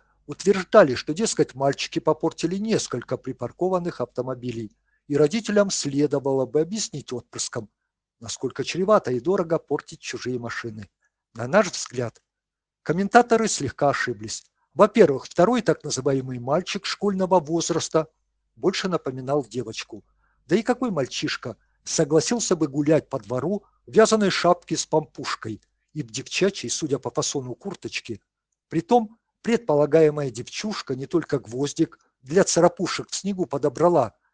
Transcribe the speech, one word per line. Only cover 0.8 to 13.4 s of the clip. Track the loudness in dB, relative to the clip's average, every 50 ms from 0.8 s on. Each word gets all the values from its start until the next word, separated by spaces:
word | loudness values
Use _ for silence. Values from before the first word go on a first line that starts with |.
| 8 8 6
что, | 0 -4 -4 -4
дескать, | -2 -2 -2 0 0 0 0 -2
мальчики | -2 -2 0 0 -2 -6 -6 -6 -2
попортили | 0 0 0 0 -2 -4 -2 -2 -4 -4 -2
несколько | -4 -2 0 0 0 -2 -4 -6 -8 -6 -6 -8
припаркованных | -8 -6 -8 -8 -8 -8 -10 -6 -4 -2 0 0 0 -2 -4 -6 -6
автомобилей, | -8 -8 _ -6 -6 -6 -8 -8 -8 -8 -6 -6 -8 -10 -12 _ _ _ _ _ _ -2
и | 2
родителям | 2 2 2 2 -2 -4 0 2 2 2 2
следовало | 0 -4 -4 -2 0 0 0 0 0 -2 -2 0 0 0 0
бы | 0 0 0
объяснить | 0 0 -4 -6 -8 -8 -8 -12 -10 -10 -10
отпрыскам, | -10 -10 _ -10 -10 -8 -8 -8 -8 -10 -10 _ _ _ _ _ _ _ _ _ _
насколько | -14 -12 -10 -8 -8 -6 -6 -6 -6
чревато | -4 -4 -2 2 4 4 4 4 2 -2
и | -2
дорого | 0 0 0 0 0 -2 -2 -4
портить | -2 -4 -6 -6 -6 -10 -18 -16
чужие | -12 -12 -10 -8 -6 -6 -6 -6
машины. | -6 -8 -10 -10 -10 -10 -10 -12 -14 -16 _ _ _ _ _ _ _ _ -12
На | -10 -6
наш | 0 2 2 2 2
взгляд, | -2 -8 -10 -8 -6 -6 -6 -6 -8 _ _ _ _ _ _ _ _ _ _ _ _ _ _
комментаторы | -2 0 0 0 4 6 6 6 6 4 2